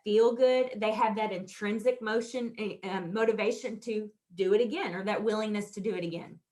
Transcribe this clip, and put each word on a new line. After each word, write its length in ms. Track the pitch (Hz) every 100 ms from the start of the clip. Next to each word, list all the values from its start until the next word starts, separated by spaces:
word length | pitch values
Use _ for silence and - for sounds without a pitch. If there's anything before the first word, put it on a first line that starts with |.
feel 300 | - 208 233
good. 360 | 240 254 254 254 214
They 140 | 214
have 240 | 220 226 208
that 160 | 214
intrinsic 680 | 190 185 - 208 220 220 247
motion, 540 | 220 220 233 254 240 226
eh, 180 | 214 175 190
um, 240 | 190 170
motivation 680 | 196 226 208 208 240 254 220
to 300 | - 214 214 - _
do 200 | 175 185
it 80 | 208
again, 320 | 233 302 349
or 100 | 175
that 180 | 196 208
willingness 480 | 214 214 220 208 202
to 80 | -
do 140 | 196
it 80 | 185
again. 360 | 175 165 170 - _